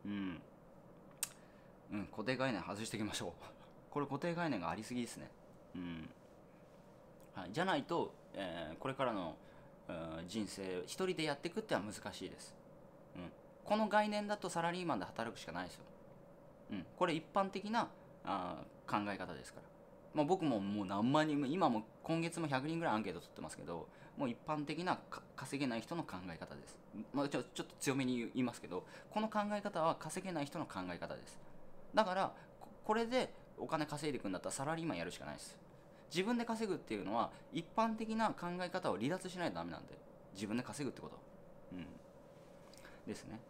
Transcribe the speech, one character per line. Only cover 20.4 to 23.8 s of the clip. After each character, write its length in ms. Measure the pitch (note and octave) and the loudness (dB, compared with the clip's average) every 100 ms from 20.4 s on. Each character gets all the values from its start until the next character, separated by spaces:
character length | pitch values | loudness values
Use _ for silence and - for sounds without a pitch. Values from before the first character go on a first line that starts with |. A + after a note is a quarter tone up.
も 160 | D#3 A2 | 6 4
も 220 | G2 G#2 | 4 2
う 20 | F#2 | 4
何 240 | G2 A#2 | 6 8
万 140 | D3+ D#3 | 8 8
人 140 | D3 | 6
も、 60 | C3 | 4
今 220 | F3 D#3+ | 6 6
も 160 | A2+ - - | 6 0 -10
今 160 | - E3 | 2 2
月 180 | E3 E3 | 2 2
も 80 | D#3+ | 2
百 200 | C3 D3 | 2 2
人 100 | E3 | 2
ぐ 60 | |
ら 80 | E3 | 4
い 20 | |
ア 40 | G#2+ | 4
ン 60 | |
ケ 60 | G2 | 2
ー 20 | |
ト 80 | E2 | -4
取 100 | - | -8
っ 40 | |
て 60 | - | -10
ま 100 | E2 | -8
す 60 | - | -8
け 80 | |
ど、 240 | F2+ E2+ | -4 -4